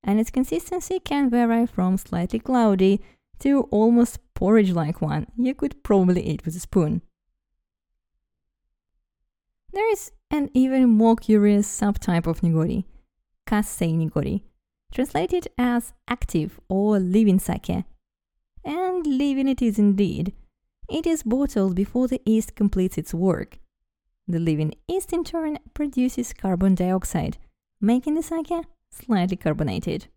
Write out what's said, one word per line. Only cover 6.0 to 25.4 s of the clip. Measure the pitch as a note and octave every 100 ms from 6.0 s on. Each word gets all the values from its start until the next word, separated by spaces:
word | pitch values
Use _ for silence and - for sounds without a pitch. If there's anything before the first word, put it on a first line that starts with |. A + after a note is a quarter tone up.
| F3+ F3
eat | - D3 -
with | E3+
a |
spoon. | - G3 D#3+ E3+ - _ _ _ _ _ _ _ _ _ _ _ _ _ _ _ _ _ _ _ _ _ _ _ _ _ _
There | G4 A4
is | G#4 - _ _
an | D4+ C#4+
even | B3+ C4 C4 B3+
more | G#3+ A3+ A3+
curious | - G#3+ G#3 G#3 G3+
subtype | - G#3 G#3 - E3+ E3
of | E3
Nigori, | E3+ D#3+ D#3 - - - _ _ _ _ -
Kasei | G#3 G#3 - E3+ D#3+
Nigori, | D#3+ - - G3+ - _ _ _ _
translated | - C4+ D4 F4 F4+ - -
as | B3 A#3+ A#3 - -
active | B3 - F3 D#3 - _
or | F#3+ G#3 G#3
living | F#3 G3 G#3+ F#3+
sake. | - - - F3+ - - _ _ _ _ _ -
And | - D#4 F#4 F#4 D4+
living | C4 C#4+ C4+ C4+
it | C4
is | A#3 G#3
indeed. | G#3 G3 G3+ - F3 - - _ _ _ -
It | D#4 E4
is | D#4+
bottled | A3 B3 C#4 A3 F#3+ F3+
before | G3+ A#3+ B3+
the | B3+ -
yeast | A3 - -
completes | G3+ - F#3 -
its | D#3+
work. | E3 F#3+ - - - - _ _ _ _ _ -
The | E3+
living | E3 D3+ D#3 - -
yeast, | F4+ -
in | E4+
turn, | E4 E4